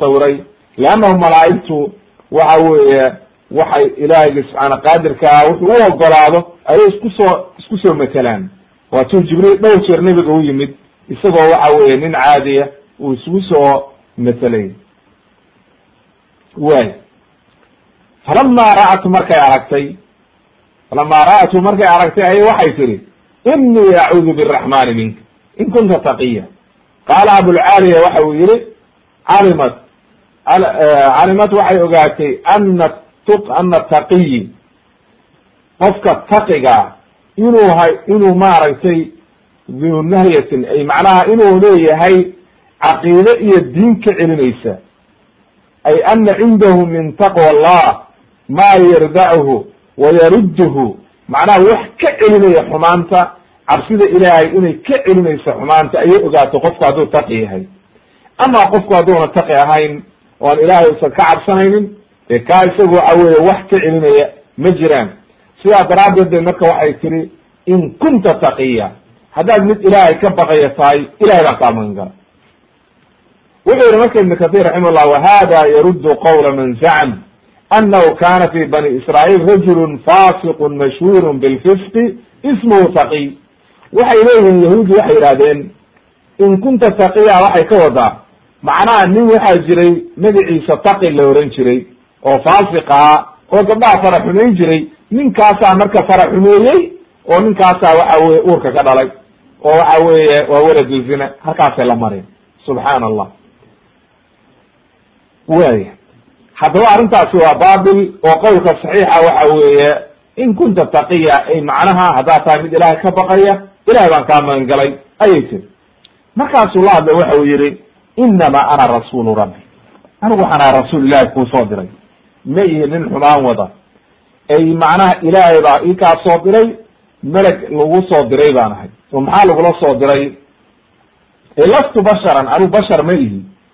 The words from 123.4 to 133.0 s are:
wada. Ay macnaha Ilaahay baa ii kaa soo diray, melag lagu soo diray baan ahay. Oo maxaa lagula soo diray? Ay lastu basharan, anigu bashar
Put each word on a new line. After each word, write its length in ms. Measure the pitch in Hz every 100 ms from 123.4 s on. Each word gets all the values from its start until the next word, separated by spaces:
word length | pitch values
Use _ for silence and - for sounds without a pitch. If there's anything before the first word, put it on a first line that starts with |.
wada. 240 | 127 107 95 _ _ _ _ _ _ _ -
Ay 160 | 151 160
macnaha 460 | 165 151 180 190 -
Ilaahay 380 | 160 190 175 160
baa 160 | 151 139 175
ii 80 |
kaa 200 | 185 180 165
soo 140 | 180 170
diray, 320 | 180 220 226 - - _ _ _
melag 360 | 135 180 190 - -
lagu 320 | 151 151 180 185
soo 160 | 160 120
diray 220 | 131 147
baan 200 | 127 113
ahay. 160 | 98 95 _ _
Oo 80 | 139
maxaa 260 | 139 185 196
lagula 260 | 160 170 165
soo 140 | 151
diray? 380 | 123 139 139 143 - _ _ _ _ _ _ _ _ _ _ _ -
Ay 100 | 170
lastu 340 | 277 277 226
basharan, 460 | 196 202 185 139 135
anigu 220 | 156 190
bashar 340 | 208 202 160